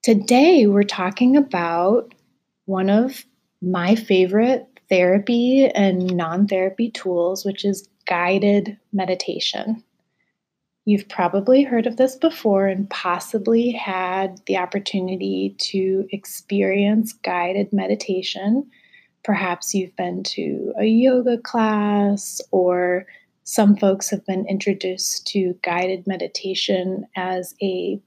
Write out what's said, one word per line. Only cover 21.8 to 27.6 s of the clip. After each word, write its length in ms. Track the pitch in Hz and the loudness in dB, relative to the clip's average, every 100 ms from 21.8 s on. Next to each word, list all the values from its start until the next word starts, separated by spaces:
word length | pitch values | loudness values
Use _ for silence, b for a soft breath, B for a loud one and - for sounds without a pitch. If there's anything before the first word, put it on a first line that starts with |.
| 208 208 202 202 - - - | 0 2 2 0 -4 -14 -4
or 560 | 196 180 180 180 180 190 b b _ | 0 2 2 0 -2 -6 b b _
some 320 | - - 202 202 | -6 2 4 4
folks 340 | 196 196 - | 4 0 -4
have 160 | 202 - | -8 -6
been 180 | 190 196 | -6 -4
introduced 760 | 190 202 196 185 185 - - - | -4 -2 -2 -4 -6 -6 -6 -4
to 260 | 202 185 180 | -2 -2 -4
guided 460 | - 175 185 190 185 | -4 -2 -2 -4 -4
meditation 1000 | 185 170 - 190 185 - 190 185 185 - | -6 -6 -8 -8 -6 -2 -2 -2 -6 -8
as 400 | - 185 185 180 - | -8 -6 -6 -8 -6